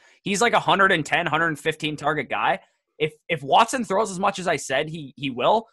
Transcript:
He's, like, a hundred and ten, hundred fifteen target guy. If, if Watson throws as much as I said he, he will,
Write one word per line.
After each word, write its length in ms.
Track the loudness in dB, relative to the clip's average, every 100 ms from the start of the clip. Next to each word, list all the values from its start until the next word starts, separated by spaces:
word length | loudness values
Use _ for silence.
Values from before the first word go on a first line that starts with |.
| _ _
He's, 180 | -4 0
like, 120 | 2
a 60 | 2
hundred 320 | 2 4 4
and 140 | 2 0
ten, 200 | -2 0
hundred 320 | 0 0 -2
fifteen 360 | -4 -4 -6 -2
target 340 | -2 -2 -4
guy. 300 | -2 0 -2 -6 _ _ -4
If, 160 | -4 -4 -6
if 120 | -6
Watson 400 | 2 4 4 0 -2
throws 260 | -2 -2
as 80 | -2
much 200 | -2 -2
as 80 | -2
I 80 | -2
said 320 | -2 -2 -2
he, 240 | -8 -12 -8
he 140 | -6
will, 380 | 0 2 2 -2